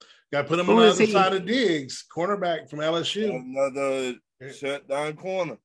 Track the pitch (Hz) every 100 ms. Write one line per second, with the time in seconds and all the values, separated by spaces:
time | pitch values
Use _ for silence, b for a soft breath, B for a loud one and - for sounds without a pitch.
0 | b b b 143 143 170 180 220 220 180
1 | 214 196 190 190 180 254 208 156 131 -
2 | - 160 180 202 175 160 135 151 156 165
3 | - 202 214 - 127 135 139 135 139 135
4 | 127 120 _ - 131 131 139 143 135 139
5 | 151 151 180 190 160 110